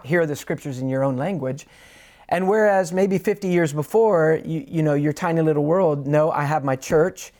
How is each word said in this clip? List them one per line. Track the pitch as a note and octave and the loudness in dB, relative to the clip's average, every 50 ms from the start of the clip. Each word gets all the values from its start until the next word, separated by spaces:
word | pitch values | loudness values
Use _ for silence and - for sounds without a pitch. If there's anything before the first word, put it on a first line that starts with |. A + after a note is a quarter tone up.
| - | -2
here | B2+ E3 F3 E3 | -2 0 0 0
are | |
the | D3 C#3+ | 0 -2
Scriptures | - - - E3+ C3+ - D3 C3 B2+ | -8 -6 -6 -6 -6 -6 -10 -8 -6
in | C3 C3 | -6 -4
your | C3 C3 C3+ | -2 -2 -2
own | C#3 C3 B2 | -2 -2 -2
language." | C#3+ F#3 G3+ - C3 - - C#3+ - - - - - - - - - - - _ - - | -4 -4 -4 -4 -6 -6 -6 -8 -12 -18 -20 -20 -20 -20 -20 -20 -20 -20 -20 _ -6 -4
And | E3 F3 F#3+ F#3+ | -2 -2 0 0
whereas | G#3 A3 G#3+ G#3 G3 F#3+ F#3+ D#3+ E3+ | 2 4 4 4 4 2 0 0 0
maybe | F#3 G3 F#3+ G3 F3+ | 0 0 2 0 0
fifty | - G#3+ G3+ G3+ - F#3 | 0 -2 -2 -2 -2 0
years | F3 F3 E3+ D3+ C#3+ | 2 2 2 0 0
before, | D3+ C#3+ - - A3+ A3+ A3 G3 E3 D#3 D#3 D#3+ - - | -4 -6 0 2 2 4 4 4 4 4 2 2 0 -2
you, | D#3+ D#3+ D#3+ C3+ | -6 -8 -8 -8
you | - F3+ D#3+ D#3 | -6 -2 0 0
know, | D3+ D3 | 2 2
your | D3 D3 D3+ D3 | 2 0 0 -2
tiny | - F#3+ F3 E3 E3 D#3+ | -2 -4 -2 0 2 2
little | D#3+ D3+ D3 D3 | 2 2 0 2
world, | D3+ E3+ F#3+ F#3+ D#3 D3 C#3+ C3+ | 2 2 2 2 2 0 0 -2
"No, | C#3 D3 D3+ D3+ E3 | 0 2 2 2 2
I | - C#3+ D3 | 0 -2 -2
have | C#3 D#3 D3+ C3+ | -2 -2 -2 0
my | C#3 C3 | -2 -4
church, | C3 - - - D#3 E3 F#3 F#3 - - - - _ | -4 -2 0 2 2 2 2 -2 -6 -16 -20 -20 _